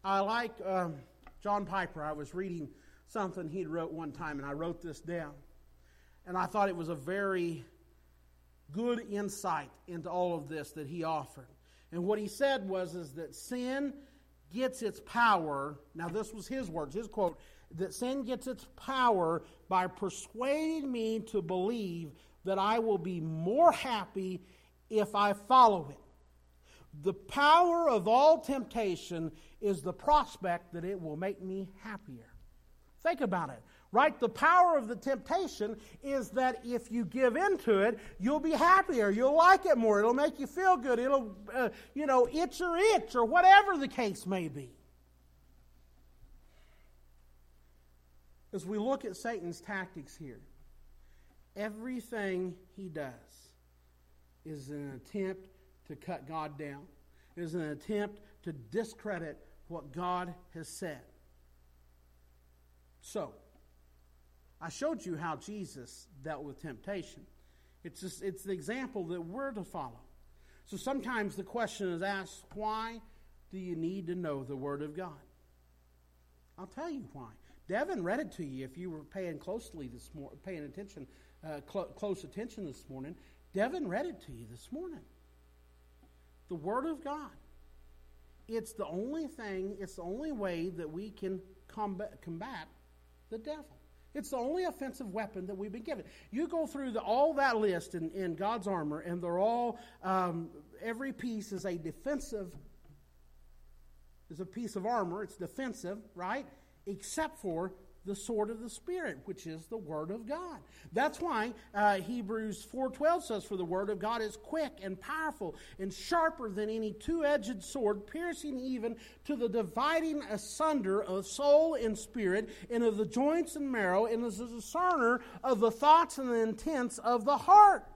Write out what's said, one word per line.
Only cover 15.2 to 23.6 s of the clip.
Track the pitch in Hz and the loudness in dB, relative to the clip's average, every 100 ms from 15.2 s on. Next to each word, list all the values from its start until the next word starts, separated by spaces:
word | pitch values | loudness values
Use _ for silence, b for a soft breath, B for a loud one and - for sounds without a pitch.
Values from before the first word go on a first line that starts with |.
| 233 190 156 139 139 147 - | 6 6 2 -2 -4 -8 -16
now | 160 170 | -8 -6
this | 190 214 | -4 -6
was | 220 - | -10 -8
his | 269 202 | -6 -4
words, | 160 147 | -6 -6
his | 170 220 | -6 -6
quote, | - 180 160 B B B 160 | 0 0 -2 B B B -6
that | 190 | -6
sin | - 247 277 | -4 -4 -4
gets | 240 247 262 | -4 -6 -6
its | 233 - - | -10 -12 -16
power | - 269 247 196 165 170 B B - | -6 2 4 4 2 0 B B 0
by | 185 185 | 0 0
persuading | - 196 - - 220 262 294 320 320 277 | -4 -6 -6 -14 -4 0 2 2 -2 -2
me | 240 220 220 | -2 0 -2
to | 220 208 | -2 -4
believe | 170 185 190 240 196 170 160 b b b | 0 0 0 -2 -4 -6 -10 b b b
that | 190 190 | -2 2
I | 202 233 | 4 4
will | 226 196 | 2 0
be | 170 175 | 0 -4
more | 160 160 170 254 | -4 -2 0 8